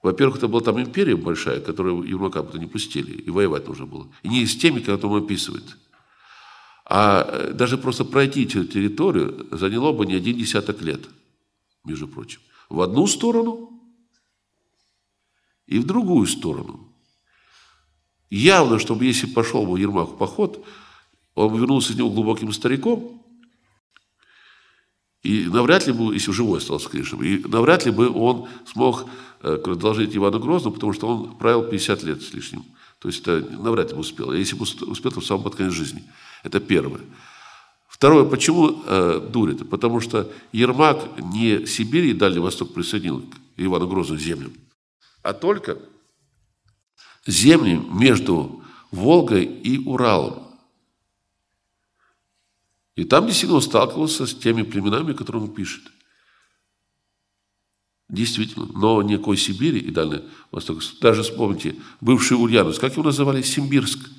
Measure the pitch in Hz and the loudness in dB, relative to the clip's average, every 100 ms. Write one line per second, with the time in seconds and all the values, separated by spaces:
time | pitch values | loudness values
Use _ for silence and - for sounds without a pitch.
0 | 92 92 135 117 120 117 117 113 127 151 | -2 2 0 2 0 0 0 -2 -2 -2
1 | 190 92 87 82 - 62 - 82 92 87 | 0 0 -2 -4 -4 -4 -6 -4 -2 -2
2 | 78 95 95 80 71 82 82 - - 73 | -4 -4 -4 -4 -8 -10 -10 -10 -8 -8
3 | 67 - - 87 98 73 67 67 67 - | -8 -10 -4 0 0 0 -6 -12 -14 -16
4 | 69 - 92 123 110 120 165 - - 101 | -18 -12 -2 0 0 2 2 2 -2 -2
5 | 101 104 104 95 - - - - _ _ | 0 0 0 -4 -6 -10 -14 -20 _ _
6 | _ _ _ - - - - _ - 98 | _ _ _ -20 -20 -20 -20 _ -2 4
7 | 104 95 - 65 - - 123 127 131 123 | 6 4 2 -4 -6 -2 0 0 -2 -4
8 | 120 135 139 139 120 104 87 101 101 104 | 0 2 2 0 -2 -2 -2 -2 -2 0
9 | 185 104 65 - - 80 95 113 147 117 | 0 0 -2 -6 -12 -4 -2 0 0 0
10 | 98 92 92 120 110 104 101 - 80 69 | 0 0 -2 -2 -2 -2 -2 -6 -6 -8
11 | - - _ _ _ _ _ _ 78 78 | -12 -20 _ _ _ _ _ _ -12 -10
12 | 73 67 57 - _ _ _ 80 90 117 | -10 -14 -18 -18 _ _ _ -2 0 2
13 | 202 - 233 233 233 233 - - _ _ | 2 2 0 0 -2 -6 -14 -20 _ _
14 | _ _ _ _ _ _ _ _ _ _ | _ _ _ _ _ _ _ _ _ _
15 | _ _ _ _ _ _ _ - 139 214 | _ _ _ _ _ _ _ -2 0 0
16 | 196 165 90 - 85 69 - - - _ | 2 2 2 -2 -6 -6 -10 -16 -20 _
17 | _ _ _ _ _ _ _ _ _ _ | _ _ _ _ _ _ _ _ _ _
18 | _ _ _ 101 147 190 135 110 - 110 | _ _ _ 4 6 8 6 2 0 0
19 | 127 120 - 117 113 131 101 90 104 98 | 2 0 0 -2 0 0 0 0 0 0
20 | 82 - 95 - 202 - - - - - | -2 -4 -6 -2 -4 -4 -20 -20 -20 -20
21 | _ _ _ - 107 110 123 139 117 113 | _ _ _ 0 0 2 2 2 0 -2
22 | 117 104 107 110 110 104 123 135 220 233 | 0 0 0 -2 -4 -4 -2 -2 -2 -2
23 | - - _ _ _ _ _ _ _ _ | -6 -18 _ _ _ _ _ _ _ _
24 | _ _ _ _ _ _ _ _ _ _ | _ _ _ _ _ _ _ _ _ _
25 | _ _ - 107 85 104 120 185 165 117 | _ _ -2 0 2 2 4 4 4 0
26 | 113 98 101 98 113 82 - 76 - - | 0 -2 -2 0 0 0 -2 -6 -6 -8
27 | - - 76 95 - 113 117 175 127 107 | -6 -4 -2 -2 0 2 4 4 2 2
28 | 123 - 117 120 117 - - 104 127 117 | 2 2 0 0 -6 -18 -14 0 0 0
29 | - - - - 73 78 87 87 101 107 | -8 -16 -20 -8 -4 -4 -4 0 0 2
30 | 107 107 98 101 123 175 123 104 107 98 | 0 2 0 0 0 0 -2 -4 -4 -4
31 | 107 117 104 - 113 120 117 98 - 95 | -4 -4 -6 -2 2 2 0 -4 -2 -2
32 | 80 76 - - - - - _ - _ | -2 -6 -8 -14 -12 -14 -16 _ -20 _
33 | - - - 82 - - 110 110 - - | -10 -8 -2 -2 -2 -6 -2 0 -2 -4
34 | 78 - 55 76 98 - 107 - - 104 | -10 -8 -4 -2 -2 -4 -8 -8 -10 -6
35 | 127 123 - 98 - - 95 85 73 71 | -6 -6 -4 -4 -4 -4 -4 -2 -6 -10
36 | - - - - 110 98 - 87 69 - | -18 -20 -20 -16 -4 -4 2 0 0 -8
37 | - - - - - - _ _ _ - | -16 -20 -20 -20 -20 -20 _ _ _ 4
38 | 135 156 - 131 143 170 - - - 95 | 8 8 6 2 2 4 4 2 0 2
39 | 90 82 - 117 92 69 - - 120 117 | 4 0 -2 0 0 -2 -6 -2 0 0
40 | 117 110 101 - - 110 123 123 156 117 | -2 -4 -4 -12 -8 0 2 6 4 4
41 | 92 - 87 101 117 101 - - 110 151 | -4 -10 -8 0 2 2 0 -4 0 2
42 | 165 98 98 87 87 - 87 85 85 107 | 2 2 2 2 -2 -4 -8 -6 -4 -4
43 | 87 65 - - _ - 92 90 90 95 | -4 -6 -8 -20 _ -6 -2 0 0 -2
44 | 78 78 78 78 67 - _ _ _ _ | -2 -6 -6 -8 -10 -16 _ _ _ _
45 | _ _ - 95 175 208 - - - _ | _ _ -8 -4 -2 -2 -4 -10 -12 _
46 | _ _ _ _ _ _ _ _ _ _ | _ _ _ _ _ _ _ _ _ _
47 | - _ - 87 123 165 104 82 - 90 | -20 _ -2 4 8 8 6 2 0 4
48 | 131 110 - 85 71 - - - _ 90 | 6 6 2 0 -2 -10 -20 -20 _ -2
49 | 110 175 127 104 - - 117 135 135 127 | 4 6 6 2 2 -4 -2 -2 -2 0
50 | 123 92 64 - - - _ _ _ _ | 2 2 0 -8 -18 -20 _ _ _ _
51 | _ _ _ _ _ _ _ _ _ _ | _ _ _ _ _ _ _ _ _ _
52 | _ _ _ _ _ _ _ _ _ - | _ _ _ _ _ _ _ _ _ -8
53 | 85 143 226 190 175 160 - 110 131 - | 4 4 4 0 4 2 4 2 2 0
54 | 156 - 127 - 120 113 107 101 98 113 | -4 -2 -6 -2 0 0 0 -2 0 -2
55 | 160 139 107 110 104 104 92 - - _ | -2 -6 -6 -6 -6 -8 -10 -10 -18 _
56 | _ _ _ _ _ _ _ _ _ _ | _ _ _ _ _ _ _ _ _ _
57 | _ _ _ _ _ _ _ _ _ _ | _ _ _ _ _ _ _ _ _ _
58 | _ 95 117 113 110 - - - 107 110 | _ -4 -2 -2 -4 -6 -8 2 4 4
59 | 101 104 104 98 - 95 151 120 - 82 | 2 0 0 0 0 0 0 0 -2 -2
60 | 78 73 - - _ - - 80 - - | -2 -4 -10 -20 _ -12 -8 -8 -8 2
61 | 117 110 113 - 107 92 - - - - | 4 4 0 -2 -2 -2 -6 -10 -18 -4
62 | 117 127 - 123 117 113 87 - 135 - | 2 4 4 2 4 4 2 0 -4 0
63 | 151 135 139 135 123 - 139 139 - - | -2 0 0 0 -2 -2 0 0 0 -6
64 | - | -10